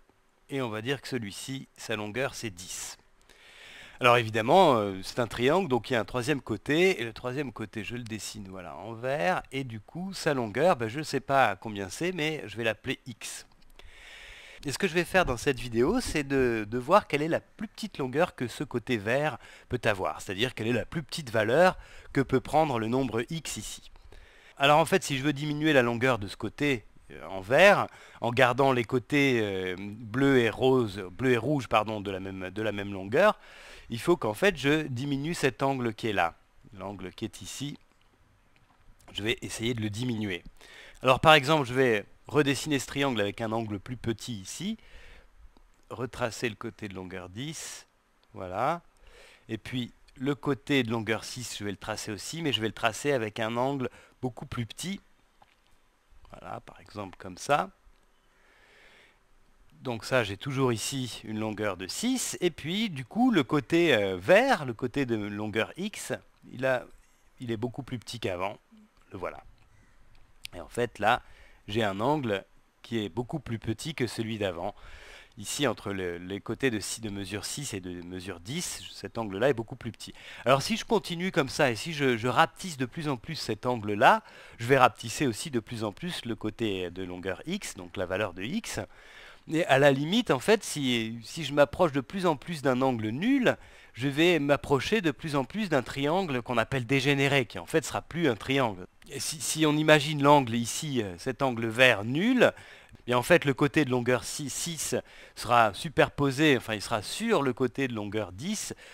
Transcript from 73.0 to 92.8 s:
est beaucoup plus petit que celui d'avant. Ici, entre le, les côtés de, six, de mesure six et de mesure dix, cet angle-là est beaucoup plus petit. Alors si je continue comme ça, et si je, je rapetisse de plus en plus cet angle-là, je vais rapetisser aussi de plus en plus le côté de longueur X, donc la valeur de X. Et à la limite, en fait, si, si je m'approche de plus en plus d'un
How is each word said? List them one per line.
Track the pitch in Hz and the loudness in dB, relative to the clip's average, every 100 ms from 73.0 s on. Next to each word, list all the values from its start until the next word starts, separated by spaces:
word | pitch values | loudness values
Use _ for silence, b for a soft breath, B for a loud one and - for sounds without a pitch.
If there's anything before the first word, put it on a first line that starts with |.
est | 101 | -4
beaucoup | 113 123 160 | -6 -6 -8
plus | - 113 | -8 -8
petit | - 107 156 | -6 -8 -8
que | - 117 | -4 -4
celui | - 110 110 | -4 -6 -2
d'avant. | 101 85 98 - B B B B B - | -2 -2 -8 -10 B B B B B -16
Ici, | 101 - 139 | -10 -2 0
entre | 101 104 | 0 -4
le, | 98 90 87 | -4 -4 -6
les | 90 98 | -8 -8
côtés | - 110 135 | -8 -2 0
de, | 107 | -2
six, | - - | -4 -8
de | 110 | -8
mesure | 101 92 101 - | -8 -6 -8 -8
six | - 143 | -8 -8
et | 98 | -8
de | 90 90 | -8 -10
mesure | 87 92 90 85 | -10 -10 -10 -12
dix, | 87 165 - - - | -10 -8 -8 -10 -12
cet | - 98 - | -14 -10 -6
angle-là | 110 95 131 | -6 2 2
est | |
beaucoup | 117 110 - | 2 -4 -10
plus | 117 | -12
petit. | - - B B B | -12 -16 B B B
Alors | 120 135 | 2 2
si | - - | 2 -4
je | |
continue | - 214 - 170 185 | 0 0 0 -4 0
comme | 170 131 | 0 0
ça, | - 139 | 2 2
et | 107 | 2
si | 165 | -4
je, | 151 135 117 | 0 0 2
je | 123 | 2
rapetisse | 127 165 - 190 139 | 2 2 0 -12 -6
de | |
plus | 127 - 151 | -6 -4 -4
en | 123 | -4
plus | - 156 | -6 -8
cet | - 107 | -6 -4
angle-là, | 127 123 104 104 143 214 B B B B | -2 -2 -2 6 6 6 B B B B
je | 117 | 2
vais | 135 | 6
rapetisser | 123 - 117 - 143 | 6 4 -6 -2 -2
aussi | 104 165 | -2 -4
de | 123 | -4
plus | - 117 | -4 -6
en | 110 | -6
plus | 98 175 - 117 | -6 -8 -8 -6
le | |
côté | 107 107 - 113 95 90 | -6 -6 -4 -2 -2 -4
de | 87 | -6
longueur | 92 90 92 92 - | -8 -6 -4 -6 -6
X, | 196 - - | -8 -8 -12
donc | 87 - | -12 -6
la | |
valeur | 90 92 104 | -4 -2 -2
de | 90 | -4
X. | 107 214 - - 95 B B B B B - | -6 -6 -6 -8 -8 B B B B B -4
Et | 156 175 | -2 4
à | 135 | 6
la | 143 | 6
limite, | 135 151 220 214 | 4 2 0 2
en | 139 | 0
fait, | - 214 | 4 2
si, | - 151 135 120 110 117 | 2 -4 0 0 0 -6
si | 110 - | -12 -10
je | 139 | -2
m'approche | 147 143 - 175 | 4 4 4 2
de | 139 | 2
plus | 123 196 180 | -2 -2 0
en | 143 | 0
plus | - 165 | -4 -2
d'un | 135 127 | 0 2